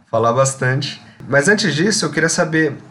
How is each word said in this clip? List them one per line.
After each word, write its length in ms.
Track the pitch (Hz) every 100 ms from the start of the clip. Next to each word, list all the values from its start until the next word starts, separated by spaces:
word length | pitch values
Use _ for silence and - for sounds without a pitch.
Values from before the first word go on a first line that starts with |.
| -
falar 220 | 113 117
bastante. 680 | 123 131 - 127 131 - - - - -
Mas 200 | 139 160
antes 260 | 214 202
disso, 300 | 143 202 196
eu 60 | 160
queria 180 | 151 160
saber 460 | 180 160 160 151 - -